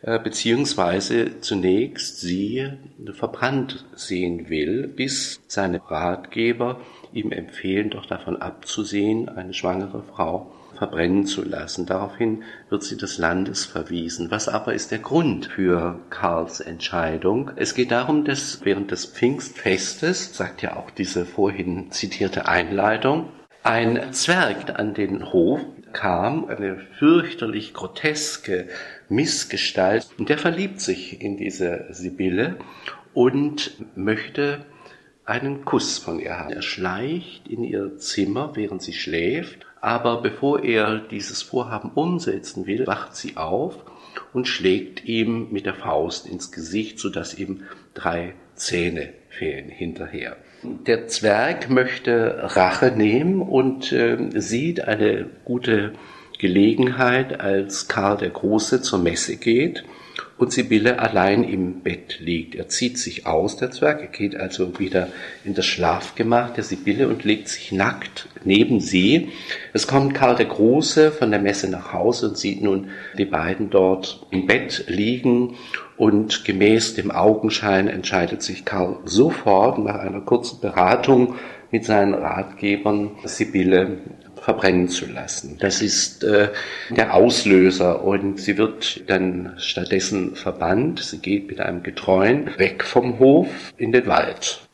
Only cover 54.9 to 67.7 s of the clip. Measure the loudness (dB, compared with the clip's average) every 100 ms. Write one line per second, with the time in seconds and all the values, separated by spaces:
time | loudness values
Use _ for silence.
54.9 | 2 2 2 -4 -12 -6 -4 2 0 0
55.9 | -8 -20 -20 -20 -2 2 6 6 6 2
56.9 | 4 2 2 0 -4 0 0 -2 -6 -4
57.9 | 0 2 2 -2 -2 2 2 2 0 2
58.9 | 0 2 0 -4 -4 2 2 2 -4 -14
59.9 | -20 -16 -14 -14 -2 0 0 2 4 4
60.9 | 2 2 4 4 4 2 0 -2 -2 -4
61.9 | -6 -8 -10 -4 -4 -6 -10 -6 -2 -2
62.9 | -4 -8 -8 0 0 0 -2 -6 0 0
63.9 | 0 -6 -4 -4 -4 -8 -2 -4 -2 0
64.9 | 0 0 -6 -14 -12 -6 -2 -2 0 0
65.9 | 0 -4 -2 2 2 2 -6 -6 -4 -2
66.9 | 2 2 0 0 0 -2 -10 -4